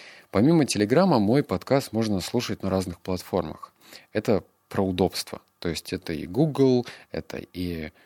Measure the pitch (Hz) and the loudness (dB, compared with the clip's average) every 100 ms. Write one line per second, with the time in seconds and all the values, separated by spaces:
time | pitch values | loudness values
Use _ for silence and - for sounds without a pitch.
0 | - - _ 98 135 170 127 101 104 135 | -20 -20 _ 2 6 4 2 0 2 4
1 | 190 127 101 139 143 92 - 135 - - | 4 4 4 2 0 -4 0 0 0 -2
2 | 107 98 - 120 - 92 95 95 92 87 | 0 -2 -2 -4 -4 -6 -2 0 -2 -8
3 | - 92 - 95 80 - - _ - - | -6 -6 -2 -2 -2 -8 -16 _ -20 -20
4 | _ 110 113 95 - _ _ 101 95 92 | _ -4 0 0 -2 _ _ -2 0 2
5 | 90 - - - - _ 85 78 - 92 | 0 0 -10 -14 -16 _ -6 -6 -8 -8
6 | - 78 71 101 160 135 135 123 - - | -6 -8 -4 0 0 4 4 4 0 -12
7 | - 80 - - - 87 90 82 78 - | -12 -10 -8 -12 -10 -8 -6 -6 -10 -14